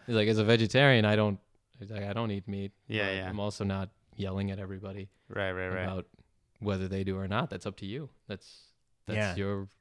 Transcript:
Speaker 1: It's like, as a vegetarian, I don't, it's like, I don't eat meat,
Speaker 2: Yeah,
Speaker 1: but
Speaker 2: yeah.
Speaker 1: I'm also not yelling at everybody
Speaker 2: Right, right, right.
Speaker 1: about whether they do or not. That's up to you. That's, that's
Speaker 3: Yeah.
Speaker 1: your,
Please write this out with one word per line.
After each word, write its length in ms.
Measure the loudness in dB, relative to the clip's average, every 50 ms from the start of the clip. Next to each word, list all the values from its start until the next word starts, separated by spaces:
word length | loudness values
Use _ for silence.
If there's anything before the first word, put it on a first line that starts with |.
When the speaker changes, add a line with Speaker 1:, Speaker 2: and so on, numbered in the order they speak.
| -6 -2
Speaker 1:
It's 80 | 2
like, 120 | 2 4 4
as 100 | 4 4
a 60 | 6
vegetarian, 640 | 6 6 6 6 4 4 6 8 8 8 8 6
I 100 | 6 6
don't, 240 | 6 4 2 2 -2 _ _ _ _ _ _ _ -18
it's 100 | -14 -10
like, 120 | -8 -6 -6
I 100 | -4 -4
don't 180 | -2 -2 -2
eat 160 | -2 -4 -4 -6
meat, 240 | -6 -6 -6 -8 -10 _ _ -6
Speaker 2:
Yeah, 200 | -4 -2 0 0
Speaker 1:
but 80 | 0
Speaker 2:
yeah. 140 | -2 -4 -4
Speaker 1:
I'm 100 | -4 -4
also 240 | -4 -4 -4 -2 -2
not 240 | -2 -2 -2 -4 -6 _ _ _ _ -8
yelling 360 | -6 -6 -4 -2 -2 -2 -2
at 80 | -4 -6
everybody 500 | -6 -8 -10 -10 -10 -10 -10 -10 -12 -12 _ _ _ -10
Speaker 2:
Right, 240 | -4 -4 -2 -2
right, 160 | -2 -2 -2 -2
right. 160 | -2 -2 -2
Speaker 1:
about 220 | -2 -4 -4 -6 _ _ _ -20 _ _ _ _ _ _ -8
whether 280 | -4 -2 -2 -2 -2 -2
they 160 | -2 -2 -2
do 140 | -2 -2 -4
or 100 | -4 -2
not. 220 | -2 -2 -2 -2
That's 160 | -4 -6 -8
up 100 | -8 -10 -8
to 80 | -10
you. 240 | -10 -10 -10 -12 -12 _ _ _ -12
That's, 420 | -12 -12 -12 -16 -20 -20 -20 _ _ _ _ _ _ _ _
that's 120 | -4 -2 0
Speaker 3:
Yeah. 180 | 0 0 -2
Speaker 1:
your, 320 | -2 -2 -2 -2 -4 -6 -10 _ _